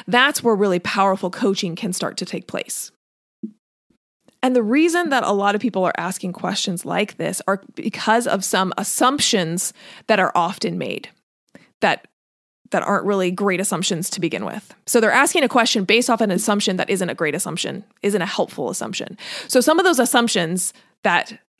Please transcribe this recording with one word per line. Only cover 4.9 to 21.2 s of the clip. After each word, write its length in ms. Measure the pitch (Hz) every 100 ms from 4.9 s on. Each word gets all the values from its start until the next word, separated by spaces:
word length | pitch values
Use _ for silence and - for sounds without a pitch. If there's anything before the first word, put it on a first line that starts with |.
| 339 339
that 100 | 262
a 100 | 208
lot 200 | 202 202
of 80 | 202
people 220 | 240 190
are 100 | 180 -
asking 360 | 175 - 185
questions 500 | - 175 202 - 170
like 340 | 175 175 208 -
this 260 | 165 196 -
are 160 | 196 - -
because 500 | 220 - - 226 233
of 180 | 202
some 300 | - 185 190 -
assumptions 960 | 208 - 240 277 - 202 165 175 - - - - -
that 100 | 208
are 140 | 185
often 460 | - 170 202 180 180
made 300 | 113 - - _ _ _ _ - _ -
that, 260 | 190 - _ _ _ _ _ _ -
that 100 | 185
aren't 240 | - 202 196
really 240 | 196 180
great 300 | 180 202 180
assumptions 500 | 202 170 190 170 185
to 100 | -
begin 240 | 165 90
with. 300 | 104 208 - - -
So 120 | 240
they're 120 | 214
asking 320 | 190 311 349
a 40 | 254
question 360 | 247 226 220
based 260 | 185 226 247
off 120 | 226
an 100 | 214
assumption 460 | 175 - 208 202 185
that 120 | -
isn't 200 | 185 175
a 20 |
great 220 | - 156 156
assumption, 480 | 170 160 - - - _
isn't 200 | 202 202
a 20 | 175
helpful 460 | - - - 131
assumption. 440 | - - - - - - - -
So 140 | 254
some 160 | 247 339
of 80 | 370
those 140 | 262
assumptions 760 | 233 247 233 - 165 180 - - _ _
that 360 | 202 175